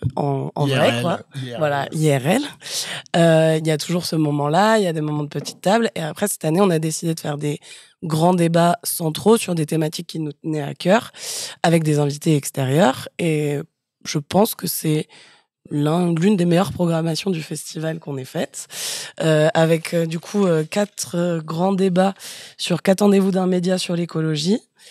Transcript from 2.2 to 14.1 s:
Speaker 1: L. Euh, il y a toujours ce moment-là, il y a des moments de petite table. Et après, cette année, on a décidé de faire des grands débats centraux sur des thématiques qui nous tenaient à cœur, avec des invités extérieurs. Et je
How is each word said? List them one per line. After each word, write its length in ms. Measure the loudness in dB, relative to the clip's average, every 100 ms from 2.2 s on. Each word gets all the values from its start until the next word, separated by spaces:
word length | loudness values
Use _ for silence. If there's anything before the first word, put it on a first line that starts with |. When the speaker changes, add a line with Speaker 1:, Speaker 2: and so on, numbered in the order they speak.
| 2
Speaker 1:
L. 160 | 0 -2 -10 -10 -8 -8 -10 -2 4
Euh, 400 | 6 6 4 2
il 60 | 0
y 40 |
a 60 | -2
toujours 280 | -2 -4 -2
ce 100 | 0
moment-là, 640 | 0 0 2 2 4 2
il 60 |
y 20 | 2
a 60 |
des 80 | -2
moments 200 | -2 -4
de 60 | -4
petite 320 | -6 -8 -4
table. 300 | 0 2 0
Et 60 | -4
après, 260 | -8 -4 -4
cette 180 | -2
année, 160 | 0 2
on 100 | 4
a 80 | 2
décidé 360 | 0 -4 -4
de 60 | -4
faire 160 | -6 -6
des 220 | -6 -6 -12 -20 -20 _
grands 320 | -4 2 4
débats 440 | 4 2 4 2 0
centraux 540 | -4 -4 -4 0 4 4
sur 180 | 2
des 120 | -4 -2
thématiques 400 | -2 -2 -6 -10
qui 100 | -8
nous 140 | -8
tenaient 300 | -8 -6 -4
à 120 | -6
cœur, 380 | -4 2 2 0 -12 -10 -10 -12 -2
avec 220 | 2 4
des 140 | 4 2
invités 360 | 0 0 2 2
extérieurs. 720 | 0 -4 0 4 4 2 -8 -4
Et 400 | -2 0 -2 -4 -8 _ _ _
je 140 | -6